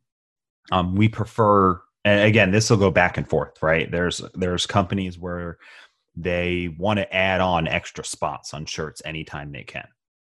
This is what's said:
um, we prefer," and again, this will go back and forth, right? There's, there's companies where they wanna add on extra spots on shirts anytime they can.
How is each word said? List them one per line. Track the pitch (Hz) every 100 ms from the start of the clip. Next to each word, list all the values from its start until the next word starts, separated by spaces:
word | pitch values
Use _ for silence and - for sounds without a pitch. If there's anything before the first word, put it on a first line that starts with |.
| _ _ _ _ _ _ -
um, | 92 90
we | 95 110
prefer," | 110 101 - 104 101 95 90 _ _
and | 104 101
again, | 107 107 92
this | 104 -
will | 110
go | 98
back | 90 90 -
and | 71
forth, | 78 - -
right? | 78 80 -
There's, | 85 87 - -
there's | - 90 90 -
companies | 104 95 98 92 87
where | 87 87 87 82 - - - _ _ 85
they | 87 87 87 87 87 80
wanna | 101 104 95
add | 92 95 92
on | 92 85 78
extra | 87 - -
spots | - - 78 67 -
on | 73 78
shirts | - 78 -
anytime | 78 78 80 73 73
they | 65
can. | - - - _ _ _